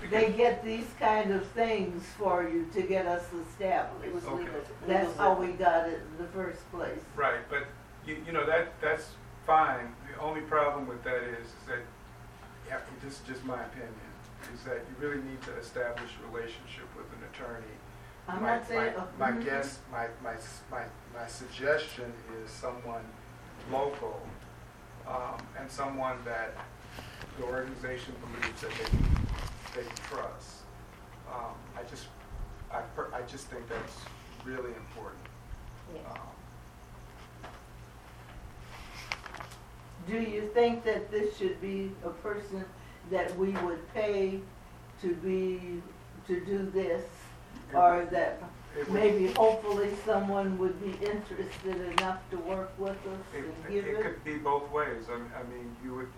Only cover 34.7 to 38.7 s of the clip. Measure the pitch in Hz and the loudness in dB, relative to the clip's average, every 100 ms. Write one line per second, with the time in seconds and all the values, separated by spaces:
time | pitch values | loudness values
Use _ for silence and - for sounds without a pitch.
34.7 | 110 - 117 101 98 - - - - - | -6 -10 -10 -10 -10 -14 -14 -10 -10 -10
35.7 | - - 156 - - - - - - - | -12 -10 -10 -8 -10 -10 -14 -16 -16 -16
36.7 | - - - - - - - - - - | -16 -16 -14 -14 -16 -16 -14 -14 -14 -16
37.7 | - - - - - - - - - - | -16 -16 -16 -16 -16 -14 -12 -12 -14 -14